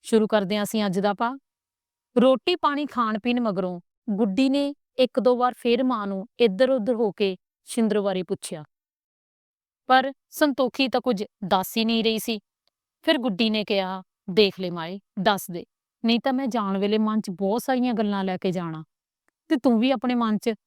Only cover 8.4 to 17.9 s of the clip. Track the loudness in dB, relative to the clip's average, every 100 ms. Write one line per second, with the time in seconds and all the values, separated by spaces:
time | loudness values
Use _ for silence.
8.4 | -8 -14 -16 _ _ _ _ _ _ _
9.4 | _ _ _ _ 2 2 2 -8 _ 0
10.4 | 0 2 -2 0 0 0 0 -2 -4 _
11.4 | 0 0 0 -2 0 2 0 -2 -4 -8
12.4 | _ _ _ _ _ _ 0 0 0 0
13.4 | 0 0 0 -2 -2 -8 -12 _ -2 2
14.4 | 2 2 -6 -6 -8 -12 _ 0 0 0
15.4 | -4 -12 -14 _ _ _ 0 2 0 -2
16.4 | -2 -2 -2 -2 0 0 0 -2 -4 -4
17.4 | -2 -2 -2 0 0